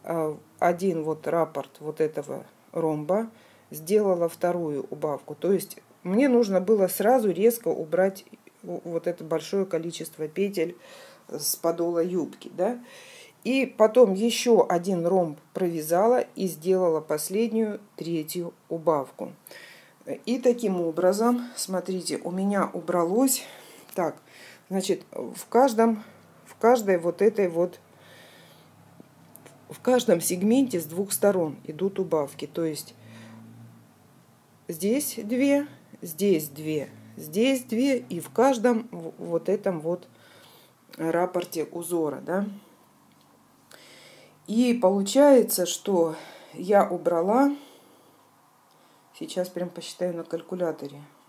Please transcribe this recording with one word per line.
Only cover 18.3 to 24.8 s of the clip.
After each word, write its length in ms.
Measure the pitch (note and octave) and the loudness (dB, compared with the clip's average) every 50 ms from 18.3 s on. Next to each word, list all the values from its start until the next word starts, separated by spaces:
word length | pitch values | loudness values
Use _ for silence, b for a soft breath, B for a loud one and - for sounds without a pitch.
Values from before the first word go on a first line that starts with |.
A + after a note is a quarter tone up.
| - F3+ F3 E3+ - _ _ _ | -6 -8 -8 -8 -10 _ _ _
убавку. 640 | E3 E3 D#3 E3+ D#3+ C#3+ C3+ - - - - - - - B B B B B B B B B B B B - - C3+ - - | -8 -2 0 2 2 2 0 -4 -8 -12 -12 -12 -12 -16 B B B B B B B B B B B B -12 -10 -10 -8 -4
И 120 | - A#3+ C4 | -4 -4 2
таким 420 | A#3+ B3+ A#3+ A#3+ A3+ G3+ F#3+ F3 | 2 2 2 2 0 -2 0 0
образом, 680 | E3+ E3 D#3 D#3+ E3+ F3+ G3 G3+ A3+ A#3+ B3 A#3+ A#3+ - - | -2 -2 -2 2 2 2 2 4 2 2 2 0 -2 -8 -10
смотрите, 600 | - - - F#3 F#3 F3+ G3+ F#3+ F#3 E3 - D3+ - | -10 -8 -6 -6 -6 -4 -4 -6 -6 -6 -6 -6 -6
у 120 | - F3 | -6 -6
меня 400 | F3 F#3 F#3+ G3+ G#3 G3 E3+ A#2+ - | -4 -2 -2 0 0 0 0 -2 -2
убралось, 720 | F3+ E3 - F3 F3 E3+ E3 F#3 A3+ C4+ C4+ C4+ - B B B B B B B B B B - | -6 -4 -2 0 0 0 2 2 2 2 2 2 -2 B B B B B B B B B B -6
так, 260 | - F3 D#3 - - B B B B B B B B B _ | -4 -4 -4 -4 -8 B B B B B B B B B _
значит, 360 | F#3 F#3+ | -4 -4